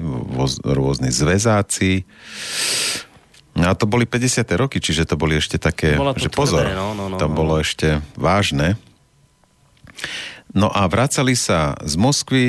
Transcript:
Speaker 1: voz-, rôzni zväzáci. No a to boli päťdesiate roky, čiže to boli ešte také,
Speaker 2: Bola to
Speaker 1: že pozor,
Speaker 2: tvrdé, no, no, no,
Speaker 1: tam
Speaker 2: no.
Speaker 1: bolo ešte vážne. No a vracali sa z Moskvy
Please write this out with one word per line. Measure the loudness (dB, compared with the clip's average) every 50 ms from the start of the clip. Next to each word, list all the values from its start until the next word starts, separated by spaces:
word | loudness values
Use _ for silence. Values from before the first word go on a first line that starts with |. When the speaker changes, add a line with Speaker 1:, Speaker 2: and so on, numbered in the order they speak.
| -2 -4 -4 -4 -4 -4
Speaker 1:
voz-, | -4 -2 -2 -2 -2 -4
rôzni | -2 0 0 2 2 0 0 0 0 -2
zväzáci. | 0 2 2 2 2 2 4 4 2 2 2 0 -2 0 0 0 0 0 -2 -6 -14 -20 -20 -18 -14 -12 -10 -8 -6 -4 -4 -2 -2 -2 -4 -4 -6 -6 -10 -14 -20 -20 _ _ -20 -20 -16 _
No | -2 0 2
a | 2 2
to | 2 0
boli | 2 2 2 2
päťdesiate | 0 0 0 0 0 0 0 0 0 0
roky, | 0 0 0 -2 -2
čiže | -2 -2 0 0 0
to | 0 0 0
boli | 0 0 0
ešte | 0 0 -2 -2 -2
také, | -2 -2 -2 0 0 2 2 2
Speaker 2:
Bola | 2 0 0
to | -2
Speaker 1:
že | -4 -2
pozor, | 0 0 0 2 2 2
Speaker 2:
tvrdé, | 2 0 -2 -2
no, | -4 -4 -4
no, | -6 -6 -4
no, | -4 -2
Speaker 1:
tam | -2 -2 0
Speaker 2:
no. |
Speaker 1:
bolo | 0 2 2 2 0
ešte | 0 -2 -2 -2 0 0 0 0 -2 -6 -6
vážne. | -2 0 2 2 2 2 2 0 0 0 0 0 -2 -6 -12 _ _ _ _ _ _ _ _ _ _ _ _ _ _ _ _ _ _ -20 -20 -16 -12 -12 -10 -10 -10 -12 -14 -16 -18 -12 -4
No | 0 2 2 2
a | 2 2 0
vracali | 2 2 2 0 0 0 0 2 2 2
sa | 2 2 0 2 2 2 0 -2 -4
z | -6 -4 0
Moskvy | 2 2 2 2 0 0 0 2 2 2